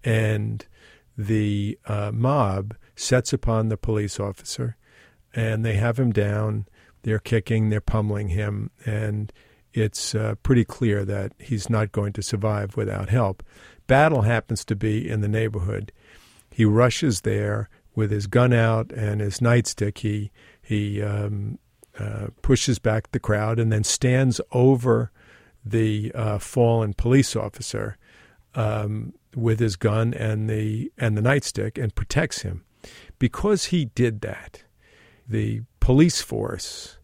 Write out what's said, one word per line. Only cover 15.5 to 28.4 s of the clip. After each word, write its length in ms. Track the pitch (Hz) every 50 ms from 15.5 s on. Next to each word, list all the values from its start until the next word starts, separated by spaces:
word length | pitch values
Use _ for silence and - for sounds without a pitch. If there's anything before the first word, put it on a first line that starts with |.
| 104 107 87 98 107 98 101 - - _ _ _ - - - _ _ _ _ _
He 140 | - - 113
rushes 560 | 107 104 110 123 127 117 - - 147 107 95 -
there 480 | 110 104 104 104 104 104 107 107 - - _ _ _ _
with 160 | - 110 101
his 160 | 107 104 101
gun 260 | 98 - 120 123 123 123
out 400 | 117 113 113 113 110 110 - -
and 280 | 131 107 104 104 107
his 180 | 104 101 95 -
nightstick. 600 | 123 117 120 120 117 - - - 104 101 101 -
He, 320 | - 107 104 104 104 101 _ _ - - - _
he, 400 | _ - 110 104 104 101 101 101
um, 580 | 104 104 104 104 104 104 104 101 101 107 123 - _ _ _ _ - _ _ -
uh, 300 | 107 107 104 104 101 107 - _ -
pushes 360 | - 131 123 - - 123 -
back 320 | _ 113 107 110 - -
the 80 | - 120
crowd 400 | - - 107 104 107 110 113 113
and 140 | 117 113 110
then 120 | 107 104
stands 560 | - - - - 127 127 127 135 131 113 - - _ -
over 580 | 127 123 131 135 123 117 127 113 113 117 - _ _ _ _ - - _ _ _ _ _
the, 480 | 107 101 113 113 110 107 104 104 113 -
uh, 240 | - 113 110 104 101
fallen 560 | - - - 131 120 117 117 113 110 104 101
police 400 | - - 117 139 139 131 - -
officer, 640 | 110 101 107 - - 120 - - 104 104 107 98 _ _ _ _ - - _ _ _